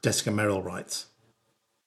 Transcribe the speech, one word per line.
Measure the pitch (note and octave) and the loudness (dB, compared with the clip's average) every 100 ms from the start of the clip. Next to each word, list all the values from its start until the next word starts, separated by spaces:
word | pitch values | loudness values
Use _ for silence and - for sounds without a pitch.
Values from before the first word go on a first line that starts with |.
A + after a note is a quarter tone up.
Jessica | B2 - A#2 | 0 2 0
Merrill | G#2 G#2 G2 | 2 2 2
writes. | F2+ F#2 - - - _ _ _ _ _ _ _ | -2 -8 -8 -10 -10 _ _ _ _ _ _ _